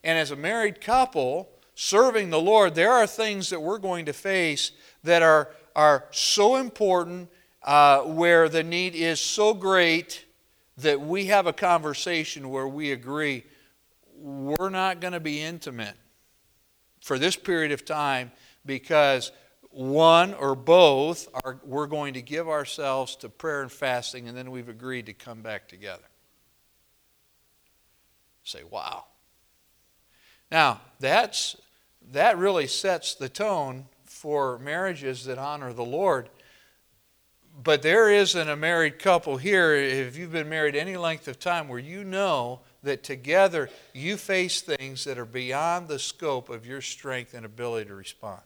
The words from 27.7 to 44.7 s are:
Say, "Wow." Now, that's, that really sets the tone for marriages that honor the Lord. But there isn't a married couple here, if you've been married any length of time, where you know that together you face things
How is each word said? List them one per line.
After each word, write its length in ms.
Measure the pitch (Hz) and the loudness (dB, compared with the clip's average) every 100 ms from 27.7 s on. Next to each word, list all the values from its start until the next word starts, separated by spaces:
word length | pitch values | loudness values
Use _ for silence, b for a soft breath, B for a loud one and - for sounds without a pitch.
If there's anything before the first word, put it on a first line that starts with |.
| _ _ _ _ _ _ _ | _ _ _ _ _ _ _
Say, 200 | - - | -16 -16
"Wow." 420 | 80 101 - - - _ _ _ _ _ _ _ _ _ _ b b b b | -14 -12 -12 -12 -16 _ _ _ _ _ _ _ _ _ _ b b b b
Now, 320 | 160 143 104 _ _ | 2 2 0 _ _
that's, 580 | 135 190 240 - - - _ _ _ _ _ | 2 2 2 -6 -8 -10 _ _ _ _ _
that 260 | 139 208 180 | 2 2 4
really 300 | 196 180 135 | 0 0 -2
sets 480 | - 196 175 - - | -4 -2 -4 -6 -10
the 140 | 131 | -10
tone 560 | - 208 180 139 131 131 _ _ | -6 -4 -4 -6 -10 -18 _ _
for 540 | - 156 147 135 120 | -16 -4 -2 -2 -4
marriages 640 | 139 160 190 156 135 127 131 | -8 -6 -6 -6 -8 -8 -10
that 120 | 127 | -8
honor 360 | 139 147 131 | -8 -8 -10
the 120 | 117 120 | -8 -6
Lord. 440 | 147 196 135 117 b b b b b _ _ _ _ _ _ _ 143 | 0 0 0 -4 b b b b b _ _ _ _ _ _ _ -6
But 180 | 123 147 | 0 2
there 280 | 151 202 214 | 4 4 6
isn't 400 | 208 190 180 156 | 4 4 0 -4
a 60 | 147 | -2
married 440 | 160 170 156 - | -2 0 0 0
couple 380 | 196 175 165 135 | 2 2 0 -6
here, 360 | 170 190 165 | 0 2 4
if 440 | 147 135 131 127 139 | 2 0 -4 -6 -10
you've 140 | 175 | -8
been 180 | 165 151 | -8 -6
married 260 | 160 151 139 | -2 -2 -2
any 220 | 180 185 | -6 -6
length 300 | 170 156 - | -6 -6 -10
of 120 | 123 | -8
time, 280 | 180 175 147 | -4 -4 -6
where 120 | 120 | -12
you 240 | 139 185 | -12 -14
know 560 | 196 190 196 147 120 127 b b | -8 -2 0 -2 -4 -10 b b
that 180 | 139 135 | -6 -6
together 680 | - 131 131 175 196 165 127 B B | -8 -12 0 4 4 2 -6 B B
you 240 | 131 156 202 | -10 -8 -8
face 440 | - 185 180 - | -4 -2 -2 -6
things 440 | - | -6